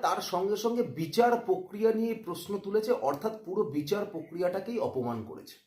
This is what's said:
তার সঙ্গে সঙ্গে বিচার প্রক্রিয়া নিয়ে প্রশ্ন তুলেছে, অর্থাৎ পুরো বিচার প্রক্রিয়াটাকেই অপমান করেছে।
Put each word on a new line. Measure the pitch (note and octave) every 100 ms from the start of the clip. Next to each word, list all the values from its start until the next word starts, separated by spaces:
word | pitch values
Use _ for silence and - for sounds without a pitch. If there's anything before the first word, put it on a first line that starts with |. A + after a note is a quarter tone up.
তার | E3 F#3+
সঙ্গে | F#3+ F3 F#3+ G#3
সঙ্গে | A#3 A#3+
বিচার | G#3 D3 D#3+ A3 A#3+ A#3+
প্রক্রিয়া | - F#3 - G#3 A3
নিয়ে | A3 A3+
প্রশ্ন | A3 - E3+ - G3+
তুলেছে, | G3 G#3+ A3
অর্থাৎ | - C#3 C#3+ A3 - -
পুরো | F#3+
বিচার | G#3 C#3+ C#3+ G3+ G#3
প্রক্রিয়াটাকেই | D#3+ D3 E3+ F3+ F#3+ F#3+ A#3+
অপমান | - C3 A#2+ A#2
করেছে। | G#2 C2 - -